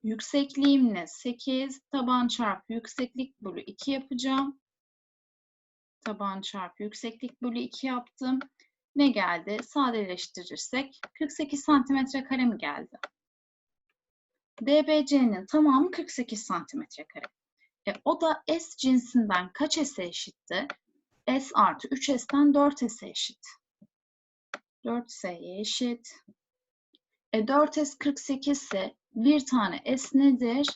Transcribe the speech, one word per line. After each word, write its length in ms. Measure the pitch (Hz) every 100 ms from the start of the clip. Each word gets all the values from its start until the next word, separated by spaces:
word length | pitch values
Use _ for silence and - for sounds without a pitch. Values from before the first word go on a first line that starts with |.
Yüksekliğim 880 | 220 220 - 285 277 277 277 277 247
ne? 140 | 190 165
Sekiz. 720 | - 254 240 - 262 269 262 _
Taban 360 | 277 254 247 240
çarpı 460 | - 220 190 _
yükseklik 680 | 226 226 - 254 247 262 _
bölü 200 | 202 170
iki 300 | - 202 -
yapacağım. 680 | 269 269 247 262 269 277 277 _ _ _ _ _ _ _ _ _ _ _ _ _ _
Taban 400 | - 214 202 190
çarpı 420 | 196 202 175 _
yükseklik 580 | 208 - 233 226 247 _
bölü 180 | 247 233
iki 280 | 247 - 262
yaptım. 520 | 247 240 _ 254 262 - _ _ _ _ 277
Ne 120 | 285
geldi? 500 | 208 180 170 175 214
Sadeleştirirsek 1400 | - 294 254 226 196 180 - - 175 - - 254 269 _ - -
kırk 120 | 311
sekiz 320 | - 294 285
santimetre 600 | - 285 254 277 262 269
kare 220 | 269 262 247
mi 120 | 208
geldi? 400 | 151 143 - - - _ _ _ _ _ _ _ _ _ _ _ _ _ _ -
D 260 | 233 294 294
B 180 | 302 285
C'nin 400 | 277 247 202 190
tamamı 460 | 302 302 269 359
kırk 200 | 359 311
sekiz 320 | - 240 208
santimetre 600 | - 180 151 - 151 - 151
kare. 180 | - - _ _ _ _ _ -
E, 140 | 196 -
o 160 | 320
da 220 | 320 311 -
S 300 | 330 - -
cinsinden 720 | 262 254 240 247 214 185 185
kaç 240 | - 302 320 277
S'e 160 | -
eşitti? 640 | 175 175 - _ _ 185 285 - _ _ _ _ -
S 200 | 262 262
artı 340 | - 196 156 -
üç 220 | 262 269
S'ten 440 | 254 - 277 294
dört 380 | 285 285 285 240
S'e 180 | - 185
eşit. 380 | - - - - - _ _ _ _ _ _ _ _ _ - _ _
Dört 280 | 233 240 233
S'ye 480 | - 190 170 175 185
eşit. 500 | 214 - 240 233 - - _ _ _ _ _ _ _ _ _ _ _
E, 140 | 220 214
dört 260 | 277 302
S 240 | 302 285 -
kırk 200 | 294 285
sekiz 420 | - 269 277 277
ise 340 | - 190 190 _ _ -
bir 300 | 240 294 269
tane 520 | 254 196 170 - 262
S 200 | - 269
nedir? 480 | 277 247 240 247 285